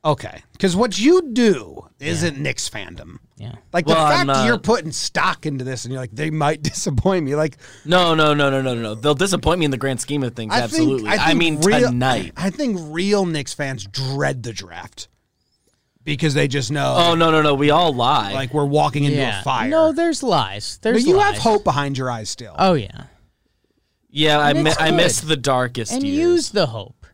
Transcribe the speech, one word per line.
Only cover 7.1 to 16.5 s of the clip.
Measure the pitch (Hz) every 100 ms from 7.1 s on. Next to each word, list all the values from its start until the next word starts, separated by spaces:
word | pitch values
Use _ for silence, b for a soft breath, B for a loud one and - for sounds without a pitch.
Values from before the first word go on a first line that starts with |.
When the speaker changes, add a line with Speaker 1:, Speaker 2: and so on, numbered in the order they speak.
| 185 143
Speaker 1:
me," |
like | 147 156 - B B
Speaker 3:
No, | 147 180 175
no, | 160 156
no, | 147 143
no, | 135
no, | 131
no, | 120
no. | 113
They'll | 107 131
disappoint | 139 190 196 - 180
me | 151
in |
the | 131
grand | 131 127
scheme | - 147
of | 127
things, | 120 110
Speaker 1:
I | 123
think, |
Speaker 3:
absolutely. | 120 320 311 135 110
Speaker 1:
I |
Speaker 3:
I | 202 160
Speaker 1:
think | 165
Speaker 3:
mean, | 165 151
Speaker 1:
real, | 180 214 123
Speaker 3:
tonight. | 120 127 120 90 -
Speaker 1:
I | 185
think | 185 285 190
real | 156 160 190 202 185
Knicks | 156 131
fans | - 139 131 -
dread | - 131 139 143 127
the | 117
draft | 98 95 85 82 - - _ _ _ _ _ _ _ _ _
because | 147 151 160
they | 139
just | 143